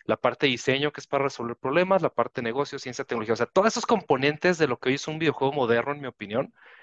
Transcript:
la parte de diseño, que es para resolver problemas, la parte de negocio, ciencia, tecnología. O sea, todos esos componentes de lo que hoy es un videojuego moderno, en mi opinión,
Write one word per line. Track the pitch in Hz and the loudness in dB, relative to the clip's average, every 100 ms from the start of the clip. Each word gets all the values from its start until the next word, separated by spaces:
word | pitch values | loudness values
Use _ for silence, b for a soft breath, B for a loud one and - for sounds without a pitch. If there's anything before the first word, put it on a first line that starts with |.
| - | -4
la | 110 | 0
parte | 123 120 143 | 0 2 0
de | |
diseño, | 120 - 135 147 | 0 0 0 0
que | - | -4
es | - | -4
para | 139 139 | -2 -2
resolver | - 117 120 | -4 -8 -6
problemas, | 131 160 185 190 | 0 2 4 2
la | 156 | 2
parte | - 117 - | 0 -2 -2
de | 117 | -4
negocio, | 127 143 139 | -2 -4 -6
ciencia, | 131 123 135 | -10 -8 -4
tecnología. | 117 110 | -4 0
O | 110 | 0
sea, | 120 | 2
todos | 190 220 | 4 2
esos | 233 - | 0 0
componentes | 220 - 135 143 151 180 165 | 0 2 2 2 2 0 2
de | 143 | 0
lo | 120 | 0
que | 127 | -2
hoy | 139 | -2
es | - | -4
un | 156 | -2
videojuego | 160 - 135 | -2 0 0
moderno, | 147 120 117 135 | 0 2 2 0
en | 147 | -6
mi | 131 | -10
opinión, | - 101 110 - B B B | -10 -6 -4 -4 B B B